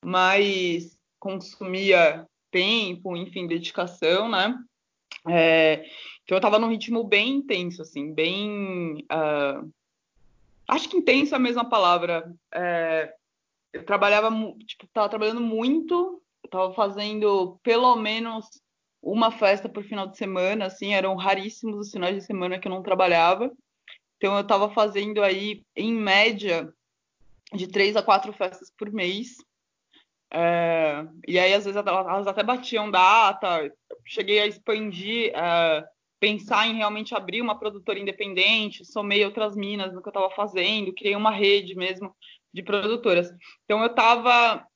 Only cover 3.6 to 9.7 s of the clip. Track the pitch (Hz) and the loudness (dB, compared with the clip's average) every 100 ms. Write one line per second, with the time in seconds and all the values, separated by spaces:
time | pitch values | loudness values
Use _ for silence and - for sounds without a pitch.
3.6 | 170 - 175 175 160 180 220 208 202 254 | -6 -6 -8 -2 0 0 0 0 0 -2
4.6 | - _ _ _ _ - 170 170 165 160 | -12 _ _ _ _ -14 0 2 6 6
5.6 | 160 156 156 - - - - 185 208 214 | 4 2 -4 -18 -20 -20 -2 0 4 2
6.6 | 226 226 226 233 220 202 226 277 277 202 | 2 -2 -2 -4 0 0 2 -2 -2 -4
7.6 | 180 175 160 147 147 156 165 190 208 208 | -4 -8 -14 -10 -8 -2 -2 -2 -6 -6
8.6 | 196 180 170 151 - 156 156 147 143 139 | -6 -6 -6 -8 -6 -4 -2 0 -2 -4
9.6 | 156 | -12